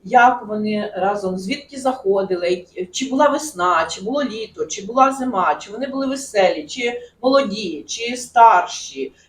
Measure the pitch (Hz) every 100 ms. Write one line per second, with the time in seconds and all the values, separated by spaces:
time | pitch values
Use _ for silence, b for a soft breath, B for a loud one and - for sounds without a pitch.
0 | 180 247 240 240 208 214 214 214 - 190
1 | 190 208 190 185 190 269 - 269 254 254
2 | 196 196 185 180 175 180 - - 185 -
3 | 262 269 294 294 302 180 180 165 160 -
4 | 196 277 285 220 220 - 151 - 202 247
5 | 269 269 254 202 170 147 196 214 269 269
6 | 269 269 - 208 180 160 - - 240 240
7 | B B 254 269 214 214 190 151 - -
8 | 233 247 - 240 226 185 175 - - 135
9 | 135 b